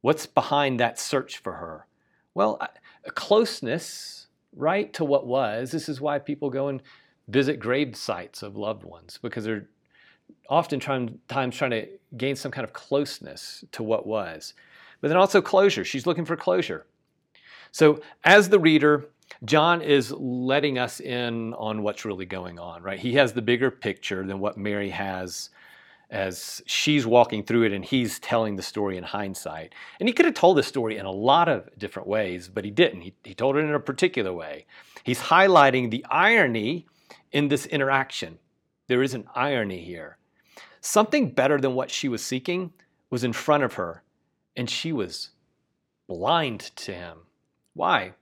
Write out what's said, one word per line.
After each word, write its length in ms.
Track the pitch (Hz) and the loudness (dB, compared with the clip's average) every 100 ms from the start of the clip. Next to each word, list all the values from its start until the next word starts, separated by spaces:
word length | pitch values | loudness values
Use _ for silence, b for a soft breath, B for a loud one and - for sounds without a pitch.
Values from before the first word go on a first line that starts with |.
What's 260 | 123 147 - | 2 0 0
behind 540 | - - 143 143 123 | -2 2 2 2 2
that 180 | 117 - | 0 -2
search 400 | - 139 - - | -2 -2 -2 -10
for 140 | - | -10
her? 340 | - 85 78 - _ _ _ _ | -10 -12 -14 -20 _ _ _ _
Well, 220 | - 107 - | 0 0 0
a, 80 | - _ b b - | -8 _ b b -12
a 40 | |
closeness, 1160 | - - 208 214 - 120 151 - - - - - _ _ | -12 2 2 2 -2 -4 -4 -6 -14 -16 -18 -20 _ _
right, 380 | - 147 190 208 | -4 -2 0 -4
to 100 | - | -4
what 220 | 151 139 123 | 0 0 2
was. 460 | 127 117 110 127 | 0 0 -2 -4
This 160 | 165 160 | -6 -6
is 120 | 135 | -6
why 200 | 147 147 | -4 -4
people 300 | 139 147 143 | -4 -6 -4
go 180 | 127 139 | -4 -4
and 120 | 135 b b b b - | -6 b b b b -2
visit 320 | 120 135 135 | 2 2 0
grave 380 | 107 135 143 107 | -2 0 -2 -4
sites 460 | - 90 90 - | -6 -6 -8 -14
of 140 | 104 101 | -14 -8
loved 280 | 104 104 | -6 -8
ones, 340 | 87 82 85 - | -12 -20 -20 -12
because 240 | 113 117 | -10 -6
they're 240 | 107 107 - _ _ b b b _ - - | -4 -6 -8 _ _ b b b _ -20 0
often 300 | 147 160 139 | 0 0 -4
trying, 400 | 147 135 120 117 _ | -4 -4 -4 -8 _
times 300 | 139 127 120 | -4 -4 -2
trying 160 | 131 | -2
to 160 | 113 107 - _ 120 | -2 -6 -16 _ -6
gain 200 | 131 131 | -4 -4
some 160 | 143 | -8
kind 120 | 131 | -8
of 80 | 113 | -10
closeness 920 | - - 139 143 - 73 69 - - - | -10 -2 -2 -2 -8 -14 -16 -16 -18 -18
to 100 | - | -10
what 240 | 110 110 101 | -2 -2 -2
was. 480 | 107 87 80 - b b b b b | -4 -4 -10 -16 b b b b b
But 80 | 143 | 0
then 80 | 170 | 4
also 260 | 190 202 | 6 4
closure. 420 | - 190 196 190 | 4 4 4 2
She's 220 | 90 135 143 | -4 -4 -2
looking 180 | 170 | -2
for 120 | 151 165 | -4 -4
closure. 500 | - 180 - 90 - _ _ _ _ B B B B | 0 0 0 -8 -12 _ _ _ _ B B B B
So 280 | - 156 147 B B | 6 6 6 B B
as 240 | 160 202 185 | 8 8 8
the 120 | 202 | 6
reader, 480 | 165 156 147 147 - _ B B | 8 6 6 4 0 _ B B
John 380 | 113 151 160 170 | 2 4 4 2
is 300 | 156 143 113 | 4 2 2
letting 680 | 139 131 123 127 139 147 127 | -6 -6 -4 0 0 0 -2
us 220 | 123 - | -4 -6
in 540 | 143 123 120 117 113 | -8 -6 -4 -4 -8
on 280 | 117 107 110 | -6 -6 -4
what's 220 | 104 101 | -4 -6
really 220 | 110 95 92 | -8 -8 -8
going 320 | 95 90 87 | -10 -10 -12
on, 240 | 87 85 | -14 -12
right? 160 | 90 98 | -10 -6
He 160 | 117 | 0
has 180 | 131 131 | 4 4
the 100 | 117 | 2
bigger 280 | 113 120 131 | 0 2 0
picture 540 | - 110 95 - 95 | -2 -6 -6 -6 -6
than 140 | 95 98 | -6 -4
what 180 | 101 - | -4 -4
Mary 340 | 101 104 101 | -4 -4 -4
has 600 | 101 98 92 92 - - b b b b b b | -6 -6 -6 -8 -10 -14 b b b b b b
as 520 | 107 95 87 - - | -6 -4 -6 -12 -14
she's 420 | - - - 147 113 | -6 -2 2 2 6
walking 360 | 120 117 107 | 6 6 2
through 220 | 104 117 | 0 2
it 80 | 113 | 4
and 120 | 98 | 0
he's 340 | 92 135 117 - | -2 0 0 -4
telling 380 | - 117 110 101 | -2 0 0 -4
the 60 | |
story 340 | 92 - 101 92 | -8 -4 -4 -4
in 80 | |
hindsight. 680 | 85 104 101 95 - 80 80 B B B | -8 -6 -6 -8 -12 -12 -16 B B B
And 80 | 214 | -4
he 60 | |
could 100 | 240 | 2
have 100 | 339 | 0
told 220 | - 180 170 | 4 4 4
the 60 | |
story 340 | - 139 113 107 | 0 -2 -4 -4
in 80 | |
a 60 | 98 | -6
lot 400 | 95 113 151 170 | -2 2 4 4
of 180 | 120 90 - | 0 -4 -12
different 320 | 107 - - | -10 -10 -4
ways, 400 | 107 98 90 87 | -2 -2 -6 -8
but 160 | 98 | -8
he 60 | 101 | -6
didn't. 320 | 104 170 92 | 2 2 2
He, 120 | 87 _ | -16 _
he 100 | - | -20
told 220 | 95 127 139 | -2 0 0
it 40 | |
in 140 | 151 | 0
a 60 | 147 | -2
particular 520 | 147 135 180 156 95 | -4 -2 0 0 -4
way. 320 | 87 78 73 - B B B | -6 -10 -14 -16 B B B
He's 160 | - 123 | -4 -4
highlighting 720 | - 165 196 175 139 127 123 | 4 6 8 8 8 6 0
the 160 | 117 - | -4 -2
irony 800 | 143 196 226 151 113 107 170 - b b b b | 2 4 4 4 0 -2 -4 -8 b b b b
in 160 | 147 147 | 0 2
this 180 | 139 - | 0 0
interaction. 720 | 151 135 135 135 - 85 85 _ _ _ _ _ | -2 2 2 0 -6 -10 -12 _ _ _ _ _
There 160 | 123 | 2
is 100 | 135 | 2
an 160 | 127 - | -2 -8
irony 500 | - 135 135 104 92 | -2 0 0 -2 -6
here. 320 | 82 85 76 - _ B B B B B | -10 -14 -14 -20 _ B B B B B
Something 520 | - 208 220 302 208 | 0 2 4 2 2
better 280 | 120 131 147 | 2 2 4
than 140 | 135 | 2
what 160 | 127 - | -2 -4
she 180 | - 139 | -4 -4
was 160 | 117 | -4
seeking 480 | - 131 131 180 180 _ _ _ _ | -4 -6 -4 -4 -6 _ _ _ _
was 120 | 127 | -2
in 120 | 120 | -2
front 300 | 117 - 147 | -2 2 4
of 100 | 127 | 4
her, 280 | - 87 82 _ _ _ _ _ - | -2 -8 -8 _ _ _ _ _ -8
and 140 | 120 | -6
she 220 | - 165 | -4 -4
was 380 | 147 90 - - _ _ _ _ _ _ _ - | -4 -4 -8 -14 _ _ _ _ _ _ _ -12
blind 540 | 85 104 170 147 107 - - | -4 0 0 0 -6 -12 -14
to 180 | - | -12
him. 240 | 90 87 82 85 _ _ _ _ | -12 -14 -18 _ _ _ _ _
Why? 400 | 165 165 156 92 92 | -4 0 0 -2 -14